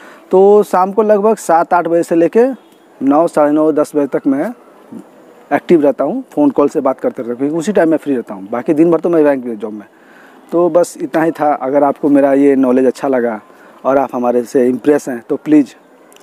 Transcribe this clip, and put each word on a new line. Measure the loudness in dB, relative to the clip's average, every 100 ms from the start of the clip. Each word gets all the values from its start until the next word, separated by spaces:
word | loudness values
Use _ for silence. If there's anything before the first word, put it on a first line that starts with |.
| -20 -20 0
तो | 4 4 4
शाम | 2 0 0
को | 0
लगभग | 2 2 2 -2
सात | 0 0 2
आठ | 0 0
बजे | -2
से | 0 0
लेके | 2 2 0 -2 _ _ _ -4
नौ, | 0 2 2
साढ़े | 2 2
नौ, | 2 2
दस | 0 -2 -2
बजे | -2
तक | -2 -2
मैं | -2 -4 -10 -20 -20 -20 -20 -20 -20 -20 -18 -6
एक्टिव | -4 2 2
रहता | 2 0
हूँ, | -4 -6 -6
फ़ोन | -2 0
कॉल | 2 0
से | 0
बात | -2 -2
करते | -6 -6
रहता | -8
हूँ, | -6
क्योंकि | -4 -4
उसी | -2
टाइम | 0 0
मैं | 0
फ्री | -2 -4
रहता | -6
हूँ, | -12 -10
बाकी | -6 -2
दिन | 2 2
भर | 2
तो | 0
मैं | 2
बैंक | 2 0 -4
में | -10
जॉब | -10
में। | -12 -18 _ _ -20 -20 -20 -6
तो | -2 0
बस | 0 -2 -6
इतना | -6 -4
ही | -4
था। | -2 -2 -2
अगर | -2 0
आपको | 0 0 0
मेरा | 2 2
ये | 4 4 2
knowledge | 2 2 0
अच्छा | 0 -2
लगा | -2 -2 -6 -14 -20 -20 -8 -2
और | -2
आप | -2 -4
हमारे | -2 -2
से | 0 0 0
impress | 0 0 0 -2
हैं | -10 -8
तो | -6
please | 0 2 2 -6 _ _ _ -14